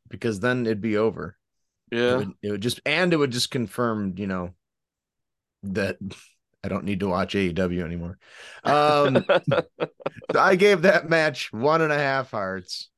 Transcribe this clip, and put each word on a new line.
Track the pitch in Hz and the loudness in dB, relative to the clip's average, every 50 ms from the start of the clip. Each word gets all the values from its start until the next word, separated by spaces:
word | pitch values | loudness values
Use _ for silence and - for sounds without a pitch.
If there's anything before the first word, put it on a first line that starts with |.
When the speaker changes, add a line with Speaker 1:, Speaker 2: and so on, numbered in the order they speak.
| _ - | _ -18
Speaker 1:
because | - 95 - 117 110 95 | -12 -6 -4 -4 -2 0
then | 95 123 127 127 120 | 0 0 0 0 0
it'd | 110 113 104 | -2 -2 -2
be | 95 113 104 | -2 0 0
over. | 104 110 113 95 - 80 90 - _ _ _ _ _ _ _ _ _ _ _ | 2 2 0 0 -4 -8 -14 -14 _ _ _ _ _ _ _ _ _ _ _
It | 117 117 | -4 0
Speaker 2:
Yeah. | 120 123 123 127 | 0 0 0 0
Speaker 1:
would, | - 95 - - - | -2 -6 -10 -8 -8
it | 104 104 | -6 -6
would | 101 | -4
just, | 98 123 - - - | -4 -4 -4 -4 -4
and | 139 147 165 185 180 170 | -2 0 2 2 2 2
it | |
would | 156 143 135 117 | 2 2 0 0
just | 123 - - | -2 -4 -2
confirm, | - 135 117 104 - - 123 117 110 107 104 95 87 | -2 -4 -4 -4 -4 -2 -2 -2 0 -2 -4 -4 -4
you | 90 104 95 | -4 -4 -4
know, | 95 92 90 87 92 _ _ _ _ _ _ _ _ _ _ _ _ _ _ _ _ _ _ _ _ _ - | -4 -4 -4 -6 -10 _ _ _ _ _ _ _ _ _ _ _ _ _ _ _ _ _ _ _ _ _ -10
that | 98 92 107 98 101 - - - 95 - - - _ _ _ _ _ _ _ - | -6 -4 -2 -2 -2 -4 -6 -10 -12 -12 -14 -20 _ _ _ _ _ _ _ -8
I | 95 | -6
don't | 90 - - | -4 -4 -2
need | 95 101 92 | -4 -4 -2
to | 101 98 | -2 0
watch | 90 90 95 92 - | 0 0 0 0 0
A | 101 | 0
E | 98 90 85 | 0 0 0
W | 87 92 90 87 90 90 | 0 0 0 -2 -2 -4
anymore. | 80 87 87 85 85 - - _ - - - - - - - - | -4 -6 -8 -8 -10 -10 -14 _ -20 -20 -20 -20 -20 -20 -6 -2
Um, | - 139 147 147 151 151 147 147 143 135 113 - - 196 | 0 2 4 4 4 4 4 4 4 2 2 2 2 2
Speaker 2:
<laughs> | 175 - - | 2 2 2
Speaker 1:
so | 147 - - - _ - - - - - - - - - - - - 139 | 0 0 0 -2 _ -8 -8 -8 -8 -10 -10 -10 -10 -8 -6 -2 2 4
I | 139 185 202 | 4 4 4
gave | 175 196 208 202 185 156 | 6 6 6 6 6 4
that | 196 170 170 - 160 | 4 4 4 2 2
match | 165 165 156 156 143 - - - - | 2 2 2 2 0 -4 -8 -8 -6
one | 107 120 147 156 160 160 | -2 2 2 4 4 2
and | 156 147 | 2 2
a | 147 | 0
half | 147 139 135 135 127 - | 0 0 0 -2 -2 -4
hearts | - 110 98 95 95 95 90 - - - - - _ | -6 -6 -4 -4 -6 -8 -8 -10 -12 -14 -14 -16 _